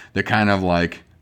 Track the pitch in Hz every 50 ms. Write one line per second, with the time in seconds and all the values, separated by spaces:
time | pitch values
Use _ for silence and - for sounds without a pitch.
0 | - - - 98 101 - - 110 107 104 101 95 95 90 87 85 87 85 - -
1 | - _ _ _